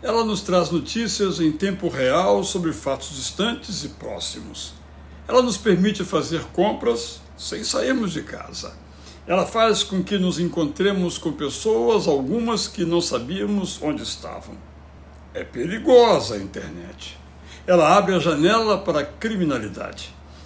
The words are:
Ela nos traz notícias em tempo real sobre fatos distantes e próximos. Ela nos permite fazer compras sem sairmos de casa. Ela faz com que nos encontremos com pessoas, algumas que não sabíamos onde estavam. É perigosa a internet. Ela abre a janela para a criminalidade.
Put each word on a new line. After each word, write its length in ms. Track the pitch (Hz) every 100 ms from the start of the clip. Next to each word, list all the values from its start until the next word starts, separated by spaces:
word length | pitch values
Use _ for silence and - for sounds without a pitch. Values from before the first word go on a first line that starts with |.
Ela 220 | - 226
nos 160 | 220 208
traz 320 | - 180 160
notícias 680 | 170 117 220 233 - 196 165
em 100 | 160
tempo 380 | 151 196 190 170
real 560 | 131 127 151 190 202 185
sobre 260 | 190 165
fatos 420 | 143 - 135 -
distantes 720 | 135 127 - 214 240 - 180
e 60 | 143
próximos. 840 | - 117 92 - - - - - - - - - - -
Ela 140 | 247
nos 160 | 247 185
permite 480 | 226 175 202 208 180
fazer 400 | 165 151 160 -
compras 680 | - 202 - 233 - - - - -
sem 240 | - -
sairmos 520 | - 262 254 262 208
de 100 | 156
casa. 480 | - - - - - - - - - - -
Ela 180 | 180 -
faz 380 | 226 226 214
com 180 | - 190
que 160 | 180 202
nos 220 | 180 151
encontremos 800 | 170 170 151 - 190 196 175 -
com 160 | 165
pessoas, 720 | 143 147 - 220 220 233 214 175
algumas 640 | 139 131 220 233 220 -
que 160 | - 165
não 160 | 170
sabíamos 760 | - 127 120 190 202 202 180 -
onde 200 | - -
estavam. 540 | 110 - - - - - - - - - - - -
É 100 | -
perigosa 920 | - - 147 220 262 247 233 165 - 107
a 40 |
internet. 800 | 95 107 - 82 87 - - - - - - - -
Ela 300 | 180 151 190
abre 180 | 180 180
a 40 |
janela 580 | 170 147 165 226 220 190
para 240 | - 151
a 40 | 135
criminalidade. 1080 | - 220 214 165 131 107 - - - - - - -